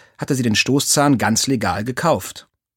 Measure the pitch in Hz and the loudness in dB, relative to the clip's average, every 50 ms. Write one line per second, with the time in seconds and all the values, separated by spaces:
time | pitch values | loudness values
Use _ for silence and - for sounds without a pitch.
0 | - _ _ - - - 139 127 120 113 104 - - 123 135 143 - - - 147 | -20 _ _ -8 -4 -2 -2 0 0 0 0 0 0 2 0 0 2 0 2 2
1 | 143 147 135 104 107 107 113 - - 139 135 107 107 90 85 104 110 127 123 - | 4 4 4 2 2 0 0 0 0 0 -2 0 0 -2 -2 -4 -4 -6 -6 -2
2 | 170 165 135 92 - - - - - _ _ _ _ _ _ | 0 0 0 0 -2 -8 -16 -18 -20 _ _ _ _ _ _